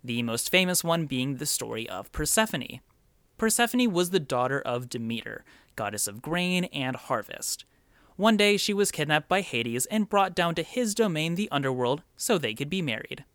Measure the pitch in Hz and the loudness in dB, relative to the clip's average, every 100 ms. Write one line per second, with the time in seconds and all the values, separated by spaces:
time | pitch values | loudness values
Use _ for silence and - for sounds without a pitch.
0 | 123 117 120 113 - 180 185 180 170 165 | -4 -4 -2 -2 2 4 4 2 2 0
1 | 151 127 131 131 143 - 117 113 113 92 | 0 -2 -2 -2 -4 -4 -4 -6 -6 -8
2 | 104 - 151 - 220 156 - - _ _ | -10 -4 0 2 2 -2 -8 -12 _ _
3 | _ _ _ _ 220 - 240 247 247 175 | _ _ _ _ 0 2 2 4 2 4
4 | 180 185 143 127 127 139 - 123 127 123 | 2 0 0 0 2 0 -2 -4 -4 -6
5 | 113 113 113 110 - - _ - 104 104 | -4 -6 -8 -12 -16 -20 _ -6 -4 -2
6 | - 104 151 170 180 180 180 147 131 123 | -4 -6 -4 0 2 2 0 -2 -4 -4
7 | - 123 101 - - - - _ _ _ | -2 -2 -2 -8 -6 -8 -10 _ _ _
8 | _ - 208 214 208 202 - 202 202 - | _ 0 2 6 6 4 2 2 0 0
9 | 151 156 - 185 190 120 113 120 - 214 | 2 2 2 0 0 -2 -2 -2 -2 0
10 | 208 208 190 180 170 165 160 - 233 202 | 2 2 2 2 0 0 -4 -2 -2 2
11 | 220 156 165 175 208 143 139 127 123 147 | 0 2 -2 -2 0 0 0 0 0 0
12 | - _ - 202 127 110 143 185 156 110 | -4 _ 0 2 2 -4 -4 -2 -2 -4
13 | - 127 - | -6 -12 -14